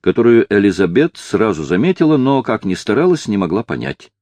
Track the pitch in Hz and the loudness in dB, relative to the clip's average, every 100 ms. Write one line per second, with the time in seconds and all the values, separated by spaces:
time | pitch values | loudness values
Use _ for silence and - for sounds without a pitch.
0 | 92 90 117 117 - 101 101 92 92 92 | 0 2 4 4 4 2 2 2 0 0
1 | 151 - - 101 110 80 71 90 160 185 | -2 -4 -6 -2 0 -2 -2 0 0 0
2 | 160 151 127 135 123 110 95 90 - 110 | 2 2 0 -2 -2 -4 -4 -6 -2 0
3 | 180 165 - 104 90 95 117 67 64 - | 0 -2 -2 -4 -2 -4 -4 -8 -8 -10
4 | - _ | -18 _